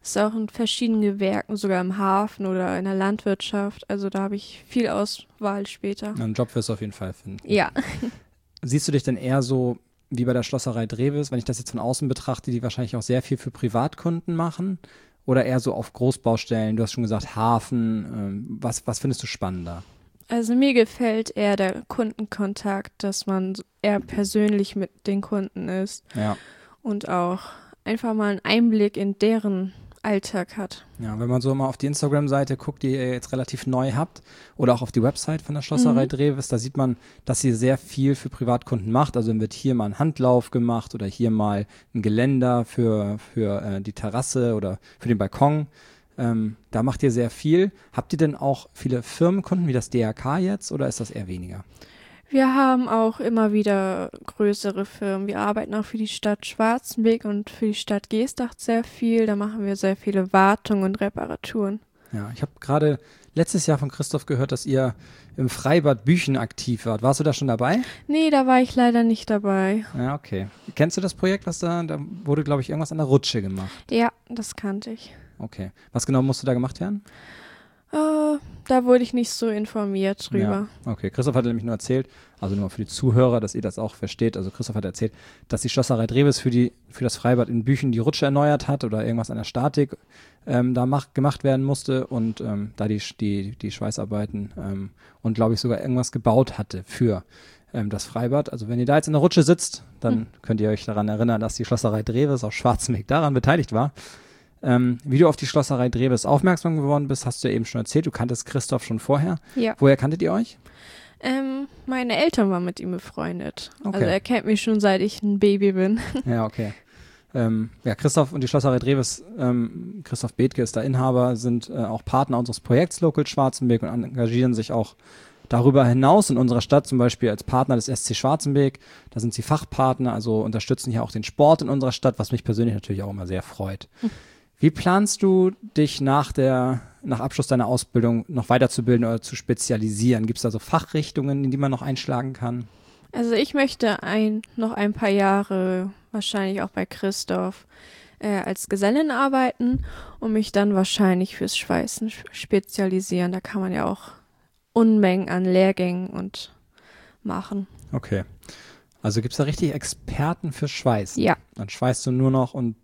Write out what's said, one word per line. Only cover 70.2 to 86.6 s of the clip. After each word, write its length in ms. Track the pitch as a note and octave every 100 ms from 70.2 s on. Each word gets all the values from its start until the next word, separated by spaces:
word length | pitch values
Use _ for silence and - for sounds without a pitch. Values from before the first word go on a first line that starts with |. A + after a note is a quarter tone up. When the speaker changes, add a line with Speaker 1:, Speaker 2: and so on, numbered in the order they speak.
| - F#2+ G2 - -
Speaker 2:
Kennst 240 | - D#3 F3
du 40 |
das 120 | F#3
Projekt, 320 | - F#3 G3 -
was 140 | E3
da, 240 | E3+ E3+
da 160 | E3 D3+ D3+ F#3
wurde, 200 | E3 C#3+
glaub 160 | C#3+ C#3+
ich, 100 | B2+
irgendwas 220 | D#3+ D#3
an 60 | D#3
der 100 | C#3+
Rutsche 340 | C3+ - A#2
gemacht? 260 | G2 F#2+ F#2+ - -
Speaker 1:
Ja, 200 | A#3 A#3 _ _
das 260 | A#3 G#3+ -
kannte 340 | G3+ G3 A3+
ich. 240 | A3+ - - - _
Speaker 2:
Okay. 340 | A2 - F#2+ - _
Was 160 | - -
genau 160 | C3+
musste 220 | C3+ C3 C3
da 60 |
gemacht 260 | B2 B2+ -
werden? 240 | F3+ G#3 - - - - - - _ _ _
Speaker 1:
Äh, 460 | D4+ D#4 D#4 D4+ D4 - - -
da 160 | B3+
wurde 200 | B3 B3
ich 100 | A#3+
nicht 160 | B3 A#3
so 200 | - A3+
informiert 800 | G#3 G#3+ A3 G3+ G3 F#3+ G3 -
drüber. 360 | G3 F#3+ - G#3 - -
Speaker 2:
Ja, 60 |
okay. 180 | G#2+ G2
Christoph 260 | - C3 B2+
hatte 140 | A#2+
nämlich 160 | A#2 A#2
nur 80 |
erzählt, 340 | A2 - B2+ C3 - - _
also 160 | F#2+ G2+
nur 140 | G2
für 120 | -
die 60 | G#2
Zuhörer, 540 | - C3 A#2 B2+ A#2
dass 120 | G#2+
ihr 80 | -
das 160 | G#2 -
auch 180 | A2 -
versteht. 420 | G2+ - A2+ -
Also 120 | F#2+
Christoph 260 | - A#2+ A2
hat 80 | G2
erzählt, 280 | - A2 - - - -
dass 120 | -
die 80 | A#2+
Schlosserei 380 | - B2+ A#2+ A2+
Drewes 320 | A#2+ C#3+ C3
für 100 | C3
die, 220 | A#2+